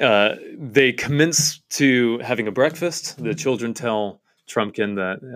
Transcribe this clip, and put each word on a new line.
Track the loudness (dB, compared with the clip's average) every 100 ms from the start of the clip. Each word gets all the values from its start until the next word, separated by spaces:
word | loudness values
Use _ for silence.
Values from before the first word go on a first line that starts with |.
uh, | 4 4 4 0 -10 -14
they | 0 4 4
commence | 2 0 2 4 2 -2 -4 _
to | 2 4 4 2 0
having | -2 -4 -2
a |
breakfast. | 0 0 0 -6 -6 -10 -8
The | -6
children | -2 -2 -2 -4
tell | -4 -2 -2 -4 -8 _ _ -6
Trumpkin | -4 -2 -2 -2 -2
that, | -4 -6 -10